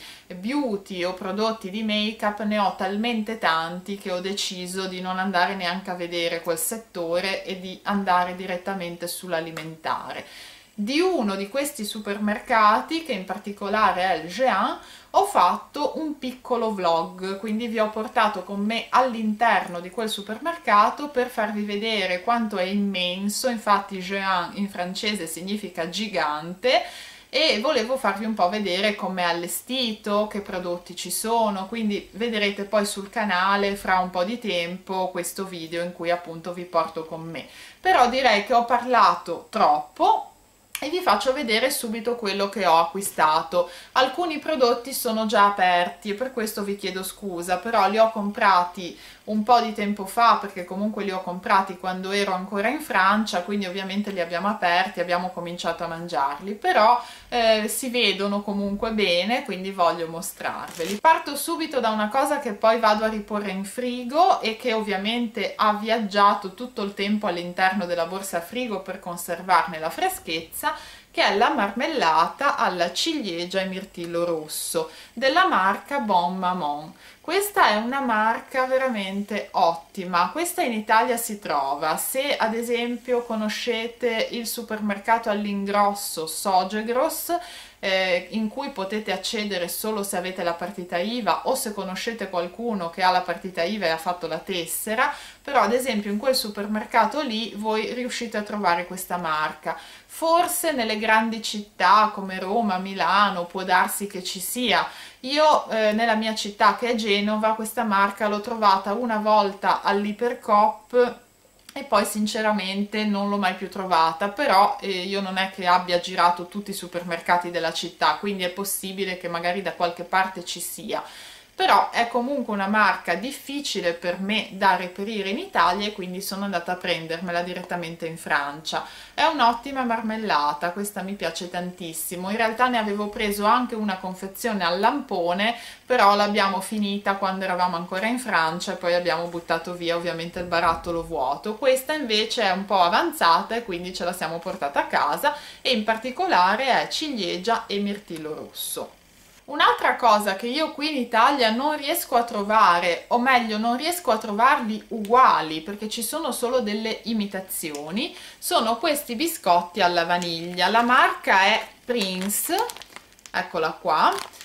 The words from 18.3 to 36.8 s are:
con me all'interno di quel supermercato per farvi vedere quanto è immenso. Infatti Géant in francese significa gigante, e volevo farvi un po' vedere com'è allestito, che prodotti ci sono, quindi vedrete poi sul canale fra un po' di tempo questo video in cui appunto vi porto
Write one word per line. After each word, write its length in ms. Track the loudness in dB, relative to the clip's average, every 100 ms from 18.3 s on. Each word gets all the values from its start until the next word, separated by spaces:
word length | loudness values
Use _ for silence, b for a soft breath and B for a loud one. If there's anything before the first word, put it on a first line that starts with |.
| 0
con 180 | -6 -4
me 240 | -2 -2 2
all'interno 920 | 4 4 2 -2 2 4 4 0 -6
di 80 | -8
quel 200 | -4 -4
supermercato 1000 | -4 -6 -6 -6 -4 2 6 6 2 -4
per 180 | -2 -2
farvi 360 | 0 -2 -2
vedere 600 | -2 -2 -2 0 0 -2
quanto 340 | 0 0 0 -2
è 60 |
immenso. 840 | 0 0 0 0 -2 -2 -4 -2 -2
Infatti 500 | -2 2 2 2 -8
Géant 580 | -4 -2 0 0 0 -4
in 120 | -6
francese 580 | -4 -6 -4 -4 -4 -6
significa 640 | -8 -6 -6 -6 -6 -6
gigante, 920 | -4 -4 0 0 -2 -6 -4 2 2 0 B B B B
e 300 | 0 2 2
volevo 380 | 2 0 0 0
farvi 260 | 0 -2
un 100 | -4
po' 140 | 0 0
vedere 480 | 0 -2 0 0 0
com'è 280 | -4 -2
allestito, 1040 | 0 0 -4 -6 -6 -2 -2 -4 -2 0 0
che 120 | -4
prodotti 560 | -6 -6 -6 -6 -8 -12
ci 160 | -8
sono, 560 | -6 0 2 2 0 -6
quindi 420 | -4 -2 -2 -4
vedrete 500 | -6 -4 0 0 -2
poi 220 | 0 0 0
sul 240 | -4 -8
canale 640 | -4 0 2 4 4 2 -2
fra 240 | 0 2
un 100 | 2
po' 140 | 0
di 160 | -2 -2
tempo 720 | -4 -2 -2 -6 -6 -2 -2
questo 340 | -2 -6 -6
video 400 | -8 -8 -8 -6
in 80 | -6
cui 180 | -4 0
appunto 440 | 0 -2 -12 -10
vi 100 | -10
porto 420 | -2 0